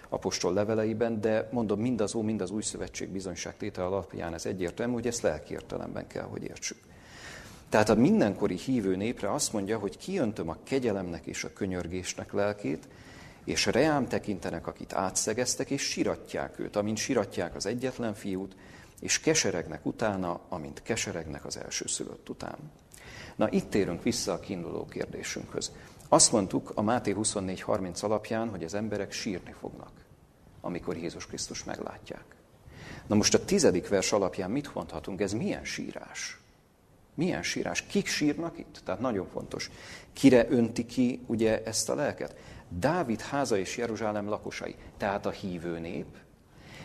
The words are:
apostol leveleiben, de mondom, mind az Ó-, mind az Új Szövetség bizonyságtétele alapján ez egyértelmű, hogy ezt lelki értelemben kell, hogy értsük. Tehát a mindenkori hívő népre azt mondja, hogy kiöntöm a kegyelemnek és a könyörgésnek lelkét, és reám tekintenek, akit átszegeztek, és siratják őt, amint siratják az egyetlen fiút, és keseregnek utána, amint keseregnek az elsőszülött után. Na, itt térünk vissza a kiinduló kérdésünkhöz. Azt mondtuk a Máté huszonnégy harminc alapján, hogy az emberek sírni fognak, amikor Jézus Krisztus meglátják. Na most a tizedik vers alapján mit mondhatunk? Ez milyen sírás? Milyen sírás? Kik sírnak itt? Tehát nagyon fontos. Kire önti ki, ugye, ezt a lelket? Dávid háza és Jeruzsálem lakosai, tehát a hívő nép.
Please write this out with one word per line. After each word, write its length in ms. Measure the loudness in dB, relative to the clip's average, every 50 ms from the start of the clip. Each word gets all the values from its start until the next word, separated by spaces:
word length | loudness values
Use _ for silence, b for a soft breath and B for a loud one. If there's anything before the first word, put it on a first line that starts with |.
| B B
apostol 440 | -6 -2 -2 -2 -2 2 2 2 4
leveleiben, 680 | 4 4 4 2 2 2 0 2 2 0 0 0 0
de 280 | 2 4 4 2 2 0 0
mondom, 280 | 0 2 2 2 2
mind 200 | 2 0 2 2
az 140 | 2 0 2
Ó-, 80 | 0 0
mind 180 | 0 0 0
az 100 | -2 -2
Új 120 | -2 -2 -4
Szövetség 460 | -4 -4 -6 -8 -6 -6 -6 -6 -4
bizonyságtétele 760 | -6 -6 -4 -4 -6 -6 -6 -8 -6 -6 -6 -6 -2 -2 0
alapján 480 | 0 0 0 -2 -2 -6 -6 -4 -4 -4
ez 120 | -4 -4
egyértelmű, 460 | -4 -2 0 -2 -2 0 0 -2 0 0
hogy 140 | 0 0
ezt 160 | -2 -2 2 2
lelki 300 | 2 2 2 -4 -8 -8
értelemben 540 | -8 -8 -6 -6 -6 -6 -6 -8 -8 -8
kell, 180 | -8 -8 -8 -6
hogy 180 | -6 -6 -8 -8
értsük. 360 | -8 -10 -8 -8 -10 -10 -10 -16 B B B B B B B B B B B B B B B B B
Tehát 200 | 6 6 8 8
a 60 | 8
mindenkori 600 | 8 8 8 8 8 6 4 4 2 0 0 0
hívő 400 | -2 0 0 0 2 4 2 2
népre 360 | 2 0 -2 -2 -2 -2 -2 0
azt 200 | 0 0 0 0
mondja, 260 | -2 -2 0 -2 -2
hogy 200 | -2 -4 -6 -6
kiöntöm 500 | -8 -4 0 0 0 0 0 -2 -4 -4
a 80 | -6 -8 -4
kegyelemnek 640 | -2 0 2 2 2 0 0 -2 -4 -6 -6 -8
és 180 | -8 -8 -6 -8
a 80 | -8 -6
könyörgésnek 800 | -4 -2 -2 0 -2 -2 -2 -4 -4 -4 -6 -6 -8 -8 -4 0
lelkét, 560 | 2 2 2 0 -2 -2 -4 -4 -4 -6 -12 B B B B B B B B B B B
és 220 | -2 0 2 2
reám 420 | 4 6 6 6 6 6 4 2 2
tekintenek, 580 | 0 -2 -2 -2 -4 -4 -4 -4 -4 -4 -6
akit 260 | -6 -8 -8 -10 -4 0
átszegeztek, 760 | 0 0 2 2 0 0 0 0 0 0 0 0 -2 0 -2
és 120 | 0 -2 0
siratják 760 | -2 0 0 2 2 0 0 -4 -6 -4 -4 -4 -4 -4 -6
őt, 180 | -6 -2 0
amint 200 | 2 2 2 0
siratják 580 | 0 0 2 4 2 2 2 0 -2 -2 -2 -4
az 120 | -4 -4
egyetlen 480 | -2 -2 0 -2 -2 -2 -2 -4 -4 -4
fiút, 420 | -4 -4 -4 -2 -2 -4 -6 -10 B B B B B B B B B
és 200 | -2 0 0 2
keseregnek 680 | 4 4 4 4 4 2 0 0 -2 -4 -6 -4 -4
utána, 540 | -4 -2 0 0 0 0 0 0 -2 -2 -4 -6 -8
amint 340 | -8 -6 -6 -8 -10 -12 -4
keseregnek 640 | -2 -2 -2 0 -2 -4 -6 -6 -6 -8 -8 -8
az 120 | -8 -8
elsőszülött 720 | -8 -8 -6 -6 -6 -4 -4 -4 -4 -4 -8 -10 -14 -12 -12
után. 300 | -10 -8 -8 -8 -8 -10 -12 -14 -16 -18 -20 -20 B B B B B B B B B
Na, 140 | B 2 4
itt 200 | 4 2 0 2
térünk 320 | 2 2 2 2 0 0 0
vissza 300 | 0 0 2 0 -2 -2
a 80 | -2
kiinduló 440 | -2 -6 -6 -6 -4 -4 -4 -6 -6
kérdésünkhöz. 880 | -6 -6 -6 -6 -6 -6 -8 -8 -6 -6 -6 -8 -6 -6 -4 -4 -6 B B B B B B B B
Azt 240 | 8 8 8 8 8
mondtuk 400 | 4 4 4 2 -2 -2 0 -2
a 80 | 0 2
Máté 280 | 4 4 2 2 0
huszonnégy 500 | 0 0 0 0 0 0 -2 -2 -4 -4
harminc 420 | 0 0 0 0 0 -4 -6 -2 0
alapján, 460 | 0 0 0 0 -2 -2 -2 -2 -2
hogy 160 | -4 -4 -6
az 100 | -4 -2
emberek 380 | -2 -2 -2 -2 -2 -4 -4 -6
sírni 420 | -6 -4 -4 -4 -4 -6 -10 -16 -10
fognak, 320 | -10 -10 -10 -10 -16 -18 -18 -20 -20 -20 -20 -20 -20 -20 -20 -20 -20 -20 -20 -10
amikor 360 | -8 -6 -6 -4 -4 -4 -6
Jézus 300 | -4 -4 -6 -8 -8 -12
Krisztus 380 | -10 -8 -8 -8 -6 -8 -8 -6
meglátják. 600 | -6 -6 -6 -6 -8 -10 -12 -12 -14 -14 -14 -14 -18 -20 -20 -20 -20 -20 -20 B B B B B B B B B
Na 80 | B 6
most 200 | 6 6 8 6
a 100 | 6 4
tizedik 440 | 4 4 6 8 8 6 6 2 2
vers 240 | 2 2 4 4 4
alapján 380 | 4 4 2 0 -2 -4 -2
mit 240 | -2 -4 -4 -4 -6
mondhatunk? 460 | -8 -8 -6 -8 -8 -8 -6 -2 0
Ez 120 | 0 0 0
milyen 320 | -2 -2 -2 -2 -4 -4
sírás? 760 | -6 -6 -6 -6 -6 -8 -10 -12 -12 -10 -10 -10 -10 -10 -14 -18 -20 -20 -20 _ _ _ _ _ _ -20 -20 -20 _ -4
Milyen 280 | 0 0 0 0 0 -2
sírás? 400 | -2 -2 0 0 0 -2 -2 -4
Kik 240 | 0 0 0 2
sírnak 520 | 2 0 2 2 2 2 2 -2 -6 -6 -8
itt? 220 | -14 -14 -16 -12 -4
Tehát 160 | -4 -2 0
nagyon 260 | 0 0 2 0 0 -2 -4
fontos. 380 | -6 -6 -4 -6 -6 -6 -8 B B B B B B B B -6
Kire 340 | 8 10 12 12 12 10 8
önti 380 | 6 6 6 4 4 -2 -4
ki, 340 | -2 2 2 4 4 2 -2 -4
ugye, 360 | -2 0 4 4 4 4 4 0
ezt 260 | -2 -2 -2 0 0
a 40 | 0
lelket? 420 | 0 0 -2 -2 -2 -6 -8 -8 B B B B B B B
Dávid 520 | -6 0 2 2 4 4 2 0 0 -2
háza 380 | -2 -2 0 0 2 2 2 2
és 180 | 2 0 -2
Jeruzsálem 520 | -4 -2 -2 -2 -2 -2 -2 0 -2 -2 -2
lakosai, 460 | -4 -4 -4 -6 -8 -6 -8 -8 -10 B B B B
tehát 300 | -2 0 0 0 0 0
a 40 | -2
hívő 480 | -4 -4 -6 -6 -6 -4 -4 -4 -4 -4
nép. 280 | -4 -4 -4 -6 -6 -8 -12 -18 -20 -20 -20 _ -20 B B B B B B B B